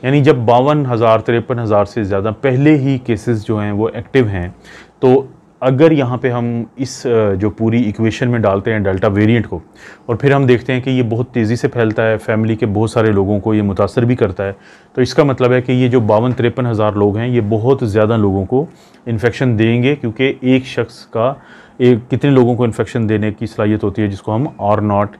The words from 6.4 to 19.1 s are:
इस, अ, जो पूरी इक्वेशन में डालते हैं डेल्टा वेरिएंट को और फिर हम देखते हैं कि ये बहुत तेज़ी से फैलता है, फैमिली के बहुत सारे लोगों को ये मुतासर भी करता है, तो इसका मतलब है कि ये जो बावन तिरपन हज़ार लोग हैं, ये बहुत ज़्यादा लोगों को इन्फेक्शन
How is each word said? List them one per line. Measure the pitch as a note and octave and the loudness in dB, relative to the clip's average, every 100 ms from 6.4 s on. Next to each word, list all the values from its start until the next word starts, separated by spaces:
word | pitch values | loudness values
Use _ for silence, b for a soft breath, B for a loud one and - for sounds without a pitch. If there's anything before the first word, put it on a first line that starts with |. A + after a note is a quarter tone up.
| A#2+ A#2+ A2 - | -4 -6 -8 -8
इस, | C3 - - | -10 -8 -2
अ, | A2+ G#2+ | 0 0
जो | F#2+ G#2 | 0 -2
पूरी | F#2+ A2+ A2+ | -2 0 0
इक्वेशन | A2 G#2 A2+ G#2+ B2+ | -2 -2 -2 -2 -2
में | A#2+ | 0
डालते | G#2+ G2 G2 | 0 0 -2
हैं | A2 | -2
डेल्टा | G2 F#2+ G#2+ | -2 0 0
वेरिएंट | G2+ G#2+ A#2 G#2 | 2 2 2 -2
को | E2+ - B B B - | -10 -14 B B B -8
और | A#2 | -2
फिर | C#3 | 2
हम | C#3 C3+ | 2 4
देखते | A#2+ - | 2 2
हैं | B2+ | -4
कि | B2+ | -2
ये | B2+ | -2
बहुत | A2+ A2+ B2 | 0 -2 -4
तेज़ी | B2 A2 A#2+ | -2 -2 0
से | A2+ | -2
फैलता | A#2+ A2+ G#2+ | 0 -2 0
है, | A2 A2 | 0 -2
फैमिली | - A2 A2 A2 | -2 -2 0 -2
के | G#2+ | -2
बहुत | G2+ A2 | 0 0
सारे | A#2+ A2 | 2 2
लोगों | G2+ G2 G#2+ | 2 0 0
को | A2+ | 0
ये | G#2+ | 0
मुतासर | G#2 F#2+ G2+ - | 0 0 0 0
भी | A#2+ | 0
करता | B2+ A2 F2+ | 2 0 -2
है, | G2 G2 B B B | -8 -8 B B B
तो | - | -2
इसका | B2+ - | -2 2
मतलब | D3+ B2+ B2+ | 0 2 2
है | B2+ | 2
कि | B2 | 0
ये | B2+ B2+ | 0 2
जो | B2 | 2
बावन | G#2+ G#2+ B2 | 2 2 0
तिरपन | A#2+ A#2+ A2+ B2 | -2 -2 -2 -4
हज़ार | G#2+ G#2+ | 0 0
लोग | G#2 G#2 G2+ | 2 0 0
हैं, | A#2+ | -2
ये | A#2+ | -2
बहुत | G#2 A2 A#2 C#3 | 0 -2 0 0
ज़्यादा | B2 G#2 G#2+ A2+ | 0 0 2 2
लोगों | G#2 G2 | 0 0
को | F#2+ B2+ D#3+ B B B | -2 -2 -4 B B B
इन्फेक्शन | - | -8